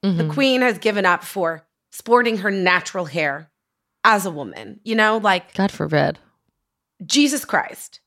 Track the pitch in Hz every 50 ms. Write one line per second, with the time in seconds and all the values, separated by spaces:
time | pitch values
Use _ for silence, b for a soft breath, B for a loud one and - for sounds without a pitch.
0 | - 196 185 165 165 156 151 269 277 269 262 254 254 247 220 180 - 220 208 208
1 | 190 185 180 170 - - - 196 180 165 165 160 _ _ _ _ _ _ - -
2 | - - 233 240 240 233 220 208 185 208 196 196 185 180 180 180 170 - - 190
3 | 180 156 131 170 156 147 139 147 160 _ _ _ _ _ _ _ _ _ _ _
4 | _ 214 220 208 190 196 165 147 139 104 - - 110 - - - _ 220 226 220
5 | 214 214 214 226 208 208 190 180 - _ _ - 190 202 - - 156 151 156 151
6 | 143 143 156 - _ _ _ _ _ _ _ _ _ _ _ _ _ _ _ _
7 | 190 156 - 277 294 285 269 277 - - - 175 - - - - - - _ -
8 | _